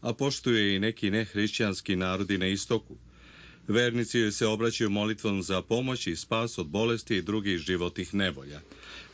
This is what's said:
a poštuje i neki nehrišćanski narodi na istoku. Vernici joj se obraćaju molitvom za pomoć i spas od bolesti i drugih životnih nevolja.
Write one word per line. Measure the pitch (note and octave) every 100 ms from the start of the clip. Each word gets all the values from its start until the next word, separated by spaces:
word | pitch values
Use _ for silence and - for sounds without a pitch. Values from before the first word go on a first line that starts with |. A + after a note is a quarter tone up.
a | A#2+
poštuje | A#2 C#3 C#3 B2+ A2+ G2+ G2
i |
neki | A2 A2 G2+
nehrišćanski | G#2+ A2 G#2 G#2+ - G#2+ F#2 - F#2
narodi | F#2 F#2+ G2 F#2+
na | F#2
istoku. | F#2+ - A2+ - - - - - - - - -
Vernici | G#2+ A#2+ A#2+ A2+ A#2+
joj | G#2+
se | G2+ A2
obraćaju | A2 A#2 - A2
molitvom | G#2 G#2 G#2 A2 G2
za | F2 F#2
pomoć | - A2+ C3 B2 F2
i | E2
spas | - A2+ A2+ -
od | D#2+
bolesti | G2 A#2 A#2 - G#2
i |
drugih | E2+ G#2+ G2+ F2
životnih | D2+ F2+ F2 - E2+
nevolja. | G2+ F#2+ C2+ C#2 D2 - - - - -